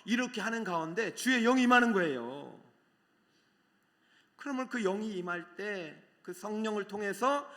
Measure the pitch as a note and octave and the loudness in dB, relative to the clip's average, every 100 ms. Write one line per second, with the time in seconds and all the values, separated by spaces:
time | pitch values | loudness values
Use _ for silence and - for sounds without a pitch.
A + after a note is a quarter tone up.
0 | F#3+ A3+ B3+ G#3+ G#3 A3+ G3 E3+ D#3+ F3 | -4 -2 -2 -4 -4 -4 -2 -2 -2 -4
1 | G3+ - B3+ B3+ A3+ C4 B3 B3 A#3+ F#3+ | -4 -2 2 4 6 6 8 8 6 4
2 | E3 B2+ A#2 C#3+ C3 G#2 - _ _ _ | 2 0 -6 -10 -14 -18 -20 _ _ _
3 | _ _ _ _ _ _ _ _ _ _ | _ _ _ _ _ _ _ _ _ _
4 | _ _ _ - C#4+ B3+ B3 B3 F#3+ G3+ | _ _ _ -12 -6 -4 -2 -2 0 0
5 | A3 F#3 F3 F3 E3 - G#3 G3 D#3 D3 | -4 -4 -4 -6 -8 -8 -6 -6 -8 -14
6 | - _ - F3 G#3 G#3+ A3 G#3 G3 G#3 | -20 _ -14 -10 -6 -4 -2 -2 -4 -4
7 | G3+ G3 B3+ C#4+ C#4 | -4 0 0 0 -4